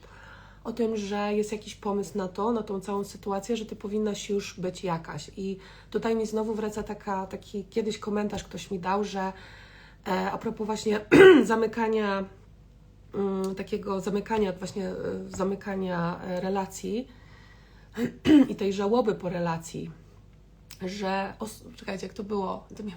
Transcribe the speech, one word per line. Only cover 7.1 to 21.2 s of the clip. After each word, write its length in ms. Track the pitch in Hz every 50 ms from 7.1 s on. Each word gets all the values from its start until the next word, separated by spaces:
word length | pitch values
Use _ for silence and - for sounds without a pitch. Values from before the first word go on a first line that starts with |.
| 196 190 190
taki 380 | 190 - 190 - - - 202 190
kiedyś 340 | - - 226 220 214 202 -
komentarz 440 | - 214 202 208 208 208 202 185 -
ktoś 280 | - - 180 - -
mi 80 | 202 180
dał, 240 | 170 185 196 208 208
że, 300 | 190 190 196 190 190 190 - - - - - - - - - - - - - -
e, 240 | 214 185 185 185 196
a 60 | -
propos 280 | 196 - 226 226 - 214
właśnie 400 | 202 214 214 - 220 208 214 - - - 302 392
<clears throat> 200 | 381 349 277 220
zamykania, 840 | 196 226 226 226 220 - 233 226 220 220 220 214 202 196 196 196 190 - - - - - - - - - - - - - - - - -
mm, 420 | 202 196 196 190 190 190 190 190
takiego 440 | 196 196 - 220 208 190 202 196 190
zamykania, 520 | 175 208 190 202 202 - 226 220 208 190 180
właśnie, 340 | - 196 180 - 208 190
e, 80 | 185 - 190 - - 190 190 190
zamykania, 920 | 190 190 190 190 196 196 196 - 208 196 190 190 180 180 170 170 170 180 - -
e, 180 | 185 180 180
relacji 640 | 185 190 196 196 190 196 - - - 185 202 233 269 - - - - - - - - - - - - - - - - - -
<clears throat> 520 | 208 240 240 - - - - 311 285 254 -
i 60 | 208
tej 180 | - 202 196 190
żałoby 420 | 196 202 202 226 247 247 214 185
po 140 | 175 190 175
relacji, 640 | 165 175 175 170 165 165 - - - 151 165 170 - - - - - - - - - - - - - - - - - -
że 520 | 190 185 196 208 202 190 190 196